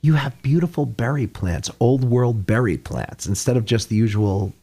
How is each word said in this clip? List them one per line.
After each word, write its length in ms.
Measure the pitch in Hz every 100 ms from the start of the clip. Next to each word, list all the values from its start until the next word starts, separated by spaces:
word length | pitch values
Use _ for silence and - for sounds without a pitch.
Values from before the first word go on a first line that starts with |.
You 120 | 151
have 260 | 151 139 -
beautiful 420 | 127 156 170 170 139
berry 400 | 110 117 143 107
plants, 460 | - 92 80 - -
old 240 | 117 135
world 420 | 127 123 123 117 95
berry 320 | 110 123 78
plants, 480 | - 60 - - -
instead 320 | 98 - 123
of 80 | 110
just 240 | 113 -
the 60 | 107
usual 580 | 113 104 104 98 98 -